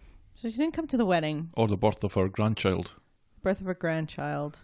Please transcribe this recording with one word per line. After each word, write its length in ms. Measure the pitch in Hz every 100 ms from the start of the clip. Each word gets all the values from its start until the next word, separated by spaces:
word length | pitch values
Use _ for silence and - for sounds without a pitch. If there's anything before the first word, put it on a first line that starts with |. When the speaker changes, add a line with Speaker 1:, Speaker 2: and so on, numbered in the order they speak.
| - - - -
Speaker 1:
So 140 | 233
she 80 | 226
didn't 160 | 320
come 140 | 330 320
to 100 | 240
the 80 | 202
wedding. 440 | 170 151 151 165
Speaker 2:
Or 140 | - 110
the 100 | 98
birth 260 | 107 -
of 120 | 101 101
her 120 | 95
grandchild. 680 | 95 107 104 98 90 87 - _ _ _ _
Speaker 1:
Birth 180 | 190 190
of 40 | 190
her 60 |
grandchild. 840 | 180 165 160 151 - 147 147 147 -